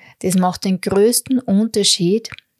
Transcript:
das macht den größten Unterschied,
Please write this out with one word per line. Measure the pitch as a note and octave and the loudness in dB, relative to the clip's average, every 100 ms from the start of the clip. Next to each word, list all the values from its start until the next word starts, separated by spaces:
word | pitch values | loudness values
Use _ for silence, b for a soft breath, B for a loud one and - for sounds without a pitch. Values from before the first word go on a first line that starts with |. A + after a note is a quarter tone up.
| B - | B -8
das | - | -2
macht | F#3 F3+ - | 0 0 -2
den | G3 F#3 | -2 -4
größten | - G3 G#3+ A#3+ - C4 | -2 2 2 2 -2 -4
Unterschied, | - G3 A3+ A3 G3 - F3 G#3+ A3+ - _ _ | 0 0 0 0 0 0 0 0 -4 -14 _ _